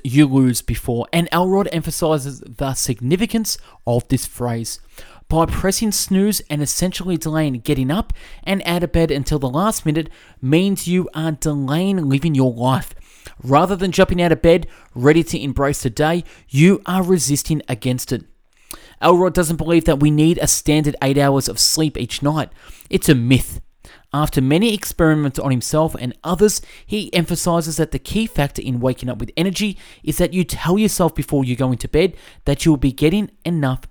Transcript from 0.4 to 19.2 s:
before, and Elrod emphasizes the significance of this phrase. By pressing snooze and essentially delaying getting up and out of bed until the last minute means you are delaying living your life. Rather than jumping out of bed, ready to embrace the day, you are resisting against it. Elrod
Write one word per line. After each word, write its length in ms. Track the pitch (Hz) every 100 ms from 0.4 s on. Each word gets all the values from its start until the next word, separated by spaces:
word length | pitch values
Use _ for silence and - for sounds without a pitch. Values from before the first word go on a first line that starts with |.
| 127 120
before, 460 | - 110 - 117 -
and 160 | 165 170
Elrod 380 | 170 185 196 202
emphasizes 680 | 165 160 - 160 156 139 127
the 320 | - 113 135
significance 840 | 131 - 120 123 180 226 226 214 - - - -
of 200 | 120 -
this 180 | 131 -
phrase. 540 | - 120 117 113 - - - - - -
By 180 | 160 165
pressing 440 | - 190 190 220
snooze 500 | - - 190 208 196 -
and 120 | 147
essentially 560 | 139 - 185 - 180 165
delaying 420 | 160 156 151 123
getting 320 | 147 151 131
up 220 | 185 - - - -
and 180 | - 196 -
out 180 | 175
of 80 | 175
bed 180 | 165 160
until 300 | 139 127 151
the 100 | 135
last 360 | 147 208 - 160
minute 240 | 156 156 - - _
means 460 | 127 160 196 196 170
you 220 | 180 165
are 180 | 156 160
delaying 760 | 151 156 143 135 156 190 190 139
living 280 | 135 165 139
your 180 | 131
life. 400 | 117 127 131 - - - - - -
Rather 340 | 127 143 180 190
than 160 | 190
jumping 300 | 190 185 175
out 100 | 175
of 120 | 156
bed, 240 | 170 180 - - -
ready 300 | 123 135 165
to 180 | 156 151
embrace 400 | 139 131 139 139
the 80 | 131
day, 340 | 107 156 175 - - _
you 340 | 135 175 190 -
are 180 | 185
resisting 600 | 175 180 135 143 - 151 -
against 440 | 123 127 127 -
it. 120 | 120 - _ _ _ - - - -
Elrod 320 | 165 175